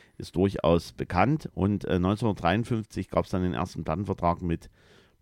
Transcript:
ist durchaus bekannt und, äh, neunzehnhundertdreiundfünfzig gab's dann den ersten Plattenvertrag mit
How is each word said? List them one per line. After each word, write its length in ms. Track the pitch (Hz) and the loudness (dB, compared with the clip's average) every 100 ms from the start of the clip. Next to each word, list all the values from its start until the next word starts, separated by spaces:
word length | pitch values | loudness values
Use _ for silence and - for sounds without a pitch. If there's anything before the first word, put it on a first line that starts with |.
| - - | -20 -16
ist 180 | - 85 | -6 0
durchaus 580 | 98 - 76 85 - | 0 2 4 4 2
bekannt 580 | - 65 87 110 156 - | -8 -2 2 2 2 -4
und, 320 | - 95 101 - | -2 0 0 0
äh, 140 | 87 | 0
neunzehnhundertdreiundfünfzig 1120 | 92 107 117 92 85 101 117 113 107 104 92 | 2 2 0 0 0 0 0 -4 -4 -8 -2
gab's 200 | - - | -2 0
dann 140 | 95 | 0
den 100 | 90 | 0
ersten 300 | 65 90 - | -2 -4 -6
Plattenvertrag 580 | 80 80 101 95 85 87 | -4 -4 -4 0 0 0
mit 300 | 90 82 - - _ - _ _ | -2 -4 -6 -20 _ -20 _ _